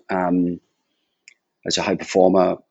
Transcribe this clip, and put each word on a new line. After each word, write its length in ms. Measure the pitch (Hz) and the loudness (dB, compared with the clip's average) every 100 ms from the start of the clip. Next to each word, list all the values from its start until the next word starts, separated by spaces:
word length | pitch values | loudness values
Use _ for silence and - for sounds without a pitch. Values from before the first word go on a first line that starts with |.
| - | -6
um, 500 | 95 90 90 90 87 - _ _ _ _ _ _ _ _ _ - | -4 -2 0 -2 -4 -12 _ _ _ _ _ _ _ _ _ -8
as 120 | 90 | -4
a 40 | |
high 120 | 95 | -4
performer 640 | 92 - 98 92 95 90 90 _ | -4 -2 2 4 4 2 -2 _